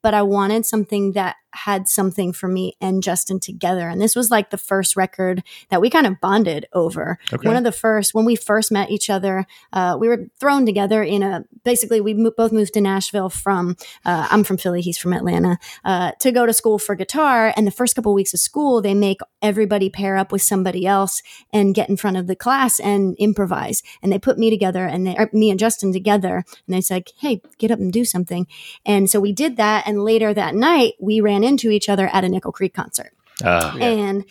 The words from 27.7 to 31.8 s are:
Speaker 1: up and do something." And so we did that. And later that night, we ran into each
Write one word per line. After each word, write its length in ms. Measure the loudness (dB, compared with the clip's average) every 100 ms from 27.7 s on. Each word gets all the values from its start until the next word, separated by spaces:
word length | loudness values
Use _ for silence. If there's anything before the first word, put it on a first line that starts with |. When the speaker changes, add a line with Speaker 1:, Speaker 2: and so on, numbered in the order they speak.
Speaker 1:
up 80 | 0
and 120 | 0
do 140 | 0 0
something." 420 | -2 -4 -4 -6 -10 -20 -10 0
And 240 | 2 4
so 100 | 2
we 140 | 0
did 240 | 0 -2 2
that. 280 | 2 2 0
And 180 | -2 2
later 280 | 2 2
that 220 | 0 -2 2
night, 380 | 4 4 2 0
we 200 | 0 2
ran 240 | 4 4
into 260 | 4 2 2
each 180 | 0